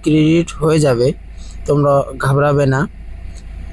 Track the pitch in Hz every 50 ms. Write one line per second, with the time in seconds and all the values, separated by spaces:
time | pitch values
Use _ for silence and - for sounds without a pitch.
0 | - 156 151 156 151 156 165 170 165 - - - 147 160 160 160 147 139 123 117
1 | 123 147 185 - - - - - - - - - - - 143 147 143 143 139 139
2 | - - 135 127 143 131 139 143 143 147 143 143 143 131 131 135 - - - -
3 | - - - - - - - - - - - - - -